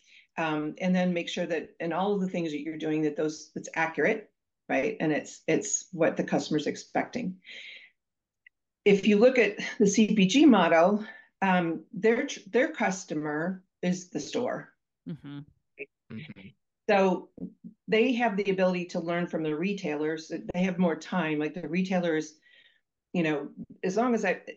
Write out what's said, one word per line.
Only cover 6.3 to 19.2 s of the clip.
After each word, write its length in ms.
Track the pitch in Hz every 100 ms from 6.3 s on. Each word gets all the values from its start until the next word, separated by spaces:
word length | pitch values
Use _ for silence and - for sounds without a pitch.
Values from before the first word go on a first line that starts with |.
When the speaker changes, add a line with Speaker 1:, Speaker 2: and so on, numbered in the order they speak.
| 180 - 151 143
Speaker 1:
expecting. 680 | - - - - 247 185 185 - - - - - _ _ _ _ _ _ _ _ _ 208
If 200 | 196 214
you 120 | 202
look 200 | 247 254
at 180 | 202 - - -
the 80 | 202
C 280 | - 214
P 120 | 220 185
G 200 | 262 311
model, 580 | 214 170 165 175 214 - - _ _
um, 420 | 196 180 165 160 -
their 340 | 190 220 233 285
tr-, 140 | - -
their 180 | 233 311
customer 880 | - 202 190 - 151 151 147 175 190 - _
is 280 | 180 175 -
the 100 | 151
store. 520 | - 131 123 - - _ _ _ -
Speaker 2:
Mm-hmm. 320 | 165 143 143 147 _ _ - 139 _ -
Speaker 3:
Mm-hmm. 360 | 226 160 - 190 - _ _ -
Speaker 1:
So 420 | 202 190 180 - - - - - - -
they 240 | 214 254
have 240 | 240 240 196
the 120 | 196
ability 340 | 185 185 180 175
to 140 | 180
learn 260 | 165 175